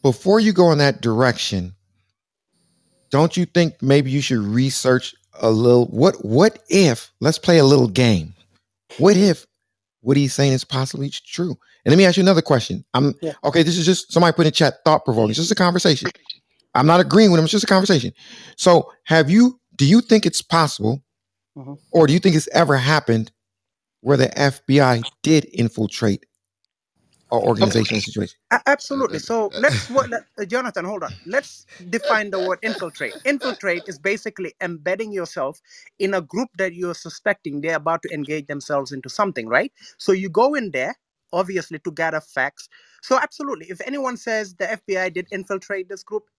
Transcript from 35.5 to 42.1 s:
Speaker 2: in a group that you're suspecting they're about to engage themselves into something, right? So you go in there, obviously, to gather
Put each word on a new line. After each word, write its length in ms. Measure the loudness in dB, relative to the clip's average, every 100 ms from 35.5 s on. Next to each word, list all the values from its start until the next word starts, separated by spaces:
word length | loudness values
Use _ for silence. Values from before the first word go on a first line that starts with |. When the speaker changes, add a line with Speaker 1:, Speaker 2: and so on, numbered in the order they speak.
| -10 _ -20 _ _
Speaker 2:
in 140 | -4
a 80 | -4
group 280 | -6 -8 -8 -6
that 160 | -8 -6
you're 200 | -10 -10
suspecting 640 | -16 -8 -6 -6 -8 -8
they're 160 | -6 -6
about 260 | -4 -6
to 100 | -8
engage 340 | -12 -8 -10 -10
themselves 440 | -14 -6 -6 -6
into 180 | -14 -12
something, 380 | -6 -4 -6 -2
right? 240 | -2 -2 _ -20 _
So 140 | -2
you 160 | -2 -2
go 260 | 0 0 0
in 160 | -6
there, 240 | -6 -8 -10 _ _ _
obviously, 460 | -6 -4 -6 -10 -12
to 120 | -12
gather 300 | -6 -6